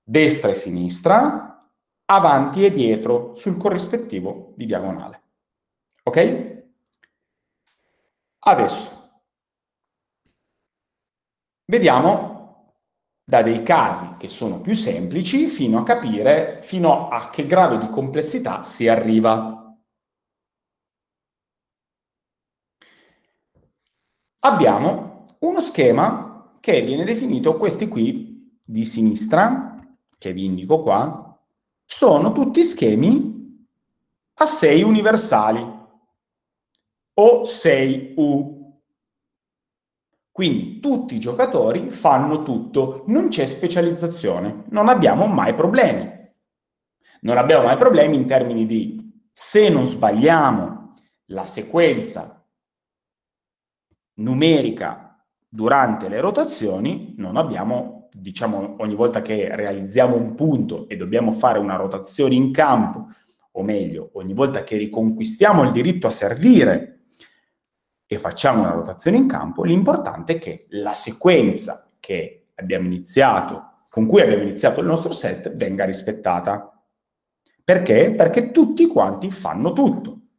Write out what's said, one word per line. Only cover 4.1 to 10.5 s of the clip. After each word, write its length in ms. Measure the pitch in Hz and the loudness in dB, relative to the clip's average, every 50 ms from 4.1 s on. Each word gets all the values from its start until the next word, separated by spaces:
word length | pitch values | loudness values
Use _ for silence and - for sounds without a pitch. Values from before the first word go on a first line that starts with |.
| 107 95 90 98 - - - - - | -10 -10 -8 -10 -10 -12 -16 -20 -16
di 120 | - 123 | -14 -8
diagonale. 560 | 110 104 90 92 95 92 - - - - - _ _ _ _ _ _ _ _ _ _ _ _ _ _ _ _ _ | -6 -6 -6 -6 -6 -10 -10 -12 -18 -20 -20 _ _ _ _ _ _ _ _ _ _ _ _ _ _ _ _ _
Ok? 600 | - - 160 180 220 - - - - - - - _ _ _ _ _ _ _ _ _ _ _ _ _ _ _ _ _ _ _ _ _ _ _ _ _ _ _ _ _ _ _ _ _ _ _ | -2 2 2 2 2 0 -4 -8 -12 -16 -20 -20 _ _ _ _ _ _ _ _ _ _ _ _ _ _ _ _ _ _ _ _ _ _ _ _ _ _ _ _ _ _ _ _ _ _ _
Adesso, 720 | - 208 185 139 110 95 - - - - - - _ _ _ _ _ _ _ _ _ _ _ _ _ _ _ _ _ _ _ _ _ _ _ _ _ _ _ _ _ _ | 2 2 4 4 2 -2 -4 -8 -12 -14 -18 -20 _ _ _ _ _ _ _ _ _ _ _ _ _ _ _ _ _ _ _ _ _ _ _ _ _ _ _ _ _ _